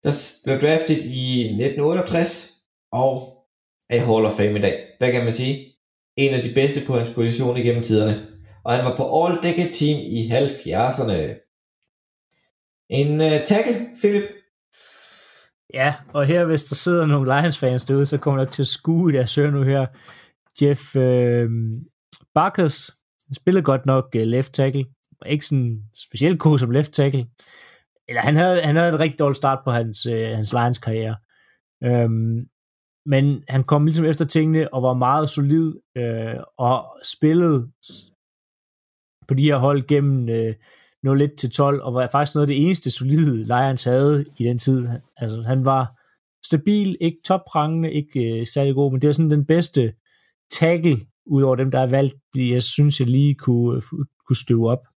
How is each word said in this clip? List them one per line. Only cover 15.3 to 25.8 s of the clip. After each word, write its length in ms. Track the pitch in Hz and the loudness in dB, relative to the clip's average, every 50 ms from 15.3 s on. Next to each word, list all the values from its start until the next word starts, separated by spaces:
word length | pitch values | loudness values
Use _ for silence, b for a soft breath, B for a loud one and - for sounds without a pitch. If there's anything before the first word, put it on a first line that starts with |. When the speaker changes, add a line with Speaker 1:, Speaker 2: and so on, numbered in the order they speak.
| B B B B B _ _ _ - | B B B B B _ _ _ -4
Speaker 2:
Ja, 220 | 127 131 147 143 - - - - | -2 0 0 -2 -4 -14 -6 -2
og 120 | 147 143 | 0 0
her, 200 | 139 170 175 175 | 2 2 2 2
hvis 180 | 165 160 143 - | 2 0 -2 -2
der 120 | - 147 | -4 -4
sidder 300 | - - 175 175 175 160 | -2 0 0 2 2 2
nogle 260 | 151 147 143 135 127 | 2 2 2 2 2
Lions-fans 540 | 131 139 160 175 147 - - 127 127 127 - | 2 2 2 0 -2 0 0 0 0 -2 -2
derude, 200 | - 135 139 143 | 0 0 2 2
så 120 | 139 - | 0 0
kommer 260 | 139 - 151 139 135 131 | -2 0 0 0 0 -2
der 80 | 139 | -2
til 120 | - - 139 | -2 -4 -4
at 40 | |
skue 440 | - - - _ 160 165 170 180 170 | -4 -4 -4 _ 0 2 2 2 2
i 40 | 143 | 2
deres 220 | 131 127 120 - | 2 0 0 0
ører 140 | 147 147 147 | 0 0 2
nu 120 | 143 139 135 | 2 0 0
her. 240 | 135 139 139 131 123 B B B B B B B B B B _ _ _ - | 2 2 0 0 -2 B B B B B B B B B B _ _ _ 0
Jeff, 340 | 143 143 143 139 - - - | 2 2 2 0 -4 -4 0
øh, 540 | 139 127 127 127 123 123 120 120 120 120 117 117 113 113 113 110 123 165 _ _ _ _ _ - - _ _ _ | 0 2 4 4 2 2 2 2 0 0 0 -2 -4 -4 -4 -6 -8 -12 _ _ _ _ _ -20 -20 _ _ _
Barkers, 580 | 151 165 196 190 - 180 151 - - - - - _ _ _ _ _ - | 0 0 2 0 0 0 0 0 -2 -4 -6 -10 _ _ _ _ _ -18
han 60 | _ 135 | _ -16
spillede 300 | - _ 185 185 190 151 | -4 _ 2 2 2 2
godt 220 | 139 135 131 131 | 2 0 0 2
nok, 200 | 135 131 131 127 - - | 2 0 0 0 -2 -2
øh, 120 | 117 110 | -2 0
left 260 | 113 117 127 131 - - | 0 0 -2 -2 -2 -2
tackle. 320 | - 139 135 131 143 131 - _ _ _ _ _ _ | -2 0 0 0 -2 -6 -6 _ _ _ _ _ _
Var 60 | - | -6
ikke 180 | 98 147 151 - | -4 -4 -4 -2
sådan 380 | - 147 135 123 120 113 107 | -2 0 0 0 -2 -4 -6